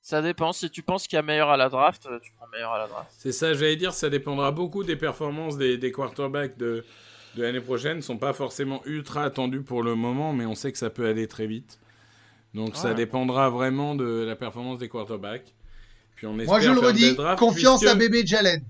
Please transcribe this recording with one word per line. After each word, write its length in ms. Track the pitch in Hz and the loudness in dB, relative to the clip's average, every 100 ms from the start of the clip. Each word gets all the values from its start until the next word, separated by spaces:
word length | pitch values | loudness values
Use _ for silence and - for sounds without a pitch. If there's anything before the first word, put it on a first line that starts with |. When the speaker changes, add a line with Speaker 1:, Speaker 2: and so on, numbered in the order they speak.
Speaker 1:
Ça 200 | - 151 | -2 -2
dépend. 320 | 160 165 165 | -2 -2 -2
Si 160 | 175 165 | -2 -8
tu 120 | - | -8
penses 240 | - 190 - | -6 -4 -2
qu'il 120 | 156 | -2
y 20 | |
a 20 | |
meilleur 280 | 151 151 147 | 0 0 4
à 80 | 143 | 4
la 100 | 131 | 4
draft, 360 | 131 147 185 143 | 4 2 2 -10
euh, 120 | 120 | -12
tu 80 | - | -12
prends 160 | _ 117 | _ -16
meilleur 240 | 113 113 | -12 -6
à 60 | 113 | -6
la 80 | 107 | -6
draft. 240 | 107 - _ | -10 -16 _
Speaker 2:
C'est 160 | 135 | -8
ça, 200 | 120 160 | -2 -2
j'allais 220 | 147 156 156 | 2 0 0
dire, 180 | 185 | -2
ça 160 | 175 151 | -2 -2
dépendra 420 | 139 143 139 143 | -2 -4 -2 -2
beaucoup 320 | 151 180 202 175 | -2 -4 -4 -4
des 100 | 156 | -4
performances 600 | 156 - 151 151 160 143 | -4 -4 -6 -6 -8 -2
des, 200 | 131 123 | 0 0
des 140 | 127 | -2
quarterbacks 640 | 123 131 - 139 143 139 120 | -4 -8 -6 -4 -4 -6 -4
de, 260 | 120 113 117 - - - - 113 | -4 -4 -8 -20 -20 -20 -16 -6
de 80 | |
l'année 180 | 117 127 | -4 -4
prochaine. 360 | 120 127 135 165 | -4 -2 -2 -6
Ils 60 | |
sont 140 | 143 117 | -6 -4
pas 160 | 135 | -4
forcément 480 | 135 135 - 139 135 - | -4 -6 -4 -6 -6 -8
ultra 380 | 151 143 147 | -10 -8 -4
attendus 380 | 147 135 127 131 | -4 -2 -4 -4
pour 220 | 139 123 | -4 -2
le 100 | 117 | 0
moment, 400 | 113 120 127 156 | 0 -2 -2 -2
mais 140 | 139 113 | -2 -4
on 80 | 107 | -4
sait 160 | 107 | -6
que 80 | 98 | -4
ça 100 | 113 | -6
peut 180 | - 113 | -2 0
aller 200 | 110 110 | 0 -2
très 180 | - 110 | -4 -6
vite. 340 | 110 139 - _ _ _ _ _ _ _ 107 | -6 -12 -20 _ _ _ _ _ _ _ -8
Donc 200 | 110 - | -6 -4
ça 140 | 120 | -2
Speaker 1:
Ouais. 60 | 113 | 0
Speaker 2:
dépendra 540 | 113 131 127 127 135 | -2 0 0 2 2
vraiment 420 | 120 131 131 147 | 2 -2 0 -2
de 300 | 143 123 113 113 | -2 -2 -2 -4
la 80 | 110 | -6
performance 440 | 120 113 123 123 | -10 -10 -10 -10
des 100 | 120 | -10
quarterbacks. 640 | 117 104 110 98 117 - _ - - - - _ - | -10 -8 -8 -8 -12 -14 _ -20 -20 -20 -20 _ -14
Puis 100 | 110 | -8
on 80 | |
Speaker 3:
Moi, 100 | 107 | -6
Speaker 2:
espère 180 | 113 208 | 2 4
Speaker 3:
je 80 | 240 | 6
le 80 | 254 | 6
Speaker 2:
faire 80 | 247 | 6
Speaker 3:
redis, 140 | 220 240 | 6 6
Speaker 2:
des 40 | 254 | 4
drafts, 240 | 156 185 | 0 4
Speaker 3:
confiance 400 | 233 - 262 262 | 4 8 6 8
Speaker 2:
puisque 120 | 214 | 8
Speaker 3:
à 40 | 214 | 6
bébé 280 | 226 233 190 | 6 4 2
Jalen. 380 | 214 196 165 | 4 4 2